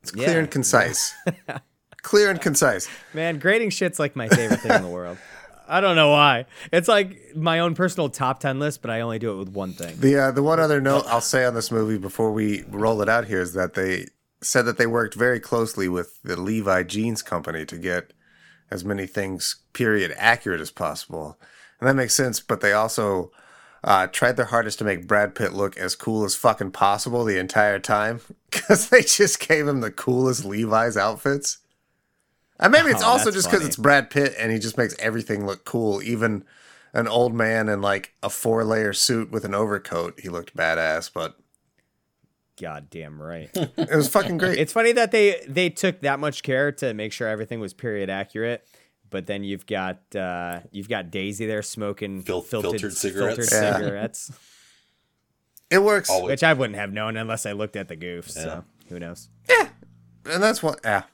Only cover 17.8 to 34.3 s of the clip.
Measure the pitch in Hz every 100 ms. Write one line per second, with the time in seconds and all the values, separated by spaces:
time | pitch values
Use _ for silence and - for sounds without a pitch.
17.8 | 90 90 - _ _ _ _ _ _ 98
18.8 | 92 98 95 - 95 92 - - _ -
19.8 | 117 107 87 - 110 120 107 85 78 -
20.8 | 82 - - 82 76 - - - - _
21.8 | 127 135 123 - 127 110 - 107 101 104
22.8 | 110 - 104 95 85 _ - - - _
23.8 | - 98 92 - 123 123 117 117 107 -
24.8 | 107 90 90 104 104 - 98 92 98 -
25.8 | 90 - - 110 101 - 120 107 95 -
26.8 | 98 101 - 120 113 95 92 107 104 98
27.8 | - 104 107 120 - - _ - - 185
28.8 | - 254 - - 202 - - 160 147 139
29.8 | 110 - - 127 131 127 98 104 113 110
30.8 | 117 104 101 107 139 143 139 - _ _
31.8 | _ _ _ _ _ _ _ - 180 294
32.8 | 320 - 220 254 220 190 175 196 151 -
33.8 | 139 143 127 143 139